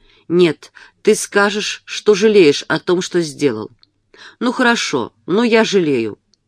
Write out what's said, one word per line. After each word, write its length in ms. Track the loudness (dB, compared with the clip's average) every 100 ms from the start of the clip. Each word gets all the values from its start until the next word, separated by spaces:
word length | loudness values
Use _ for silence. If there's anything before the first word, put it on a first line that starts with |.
| _ _ -4
«Нет, 460 | 2 2 0 -14 -20 -20 _
ты 140 | 0 0
скажешь, 680 | -2 0 0 -2 -6 -10 -12
что 280 | -4 0
жалеешь 520 | 2 4 6 4 2 -4
о 120 | -6
том, 220 | -2 -4
что 200 | -2 -4
сделал». 500 | -4 -2 -2 -2 -10 _ _ _ _ _ -20 _
«Ну 120 | -6
хорошо, 600 | 0 0 0 -2 -4 -6 -10 -4
но 200 | -2 2
я 180 | 2
жалею». 560 | 2 0 0 -2 -4 -10 _ _